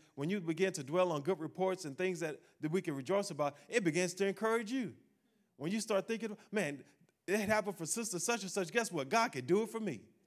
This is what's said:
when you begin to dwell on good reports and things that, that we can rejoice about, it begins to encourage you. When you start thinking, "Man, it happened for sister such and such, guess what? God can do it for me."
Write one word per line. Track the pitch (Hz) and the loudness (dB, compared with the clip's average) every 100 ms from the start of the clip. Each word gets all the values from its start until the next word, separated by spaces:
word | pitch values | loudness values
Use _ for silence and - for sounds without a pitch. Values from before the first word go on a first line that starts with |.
| - | -14
when | - 156 | -4 -2
you | 202 | 0
begin | 165 165 190 | 0 2 2
to | 180 | 0
dwell | 131 175 180 | 0 2 4
on | 147 | 2
good | 147 175 | 0 -2
reports | 156 180 190 185 151 | -2 0 0 0 -4
and | 139 | -2
things | 185 165 | -2 0
that, | 160 139 _ - | -4 -6 _ -6
that | 151 | 0
we | 185 | 0
can | 170 139 | 0 -4
rejoice | 127 196 196 | 2 0 0
about, | 147 143 143 - | 0 -2 -2 -2
it | 233 | 0
begins | 170 165 180 180 | 2 2 0 2
to | 196 | 0
encourage | 190 220 233 208 | 2 2 2 0
you. | 262 180 104 _ _ _ _ _ - | -4 -4 -8 _ _ _ _ _ -6
When | 156 | -2
you | 220 | -2
start | 214 196 190 | 0 0 0
thinking, | 226 226 208 - | -4 -4 -8 -4
"Man, | 208 151 143 - _ _ _ - | -2 0 -4 -12 _ _ _ -2
it | 208 202 | 0 2
happened | 214 202 175 | 2 0 -4
for | 165 | -4
sister | 226 226 175 | -2 -2 -2
such | 240 233 | 0 -2
and | 190 | -2
such, | 202 165 | -2 0
guess | 233 226 | 0 0
what? | 170 135 | -2 2
God | 226 226 | 2 2
can | 135 127 | 0 2
do | 196 | 2
it | 220 | 2
for | 202 | -4
me." | 208 110 - _ | -4 -6 -12 _